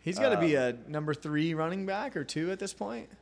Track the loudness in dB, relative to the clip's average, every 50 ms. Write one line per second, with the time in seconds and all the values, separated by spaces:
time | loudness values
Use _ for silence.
0 | _ -4 0 2 4 4 4 6 6 6 6 6 4 2 0 -2 -8 -6 -6 -4
1 | -2 -2 -4 -2 -2 -2 0 2 2 2 2 0 0 0 -2 -2 -2 -2 -2 -2
2 | -4 -4 -4 -4 -4 -2 -2 -2 -2 -2 -2 -4 -4 -8 -6 -6 -6 -6 -6 -8
3 | -10 -14 -18 -20